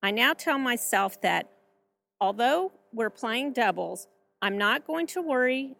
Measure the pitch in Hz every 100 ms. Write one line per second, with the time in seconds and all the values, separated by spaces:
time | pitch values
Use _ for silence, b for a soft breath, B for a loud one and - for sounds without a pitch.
0 | 196 214 254 330 - 277 262 240 - 196
1 | 196 - 185 175 - _ _ _ _ _
2 | _ _ 208 208 240 311 381 - _ 226
3 | 220 - 233 233 277 247 220 175 170 185
4 | - _ _ _ 196 202 208 262 - 320
5 | 339 359 330 254 254 262 269 262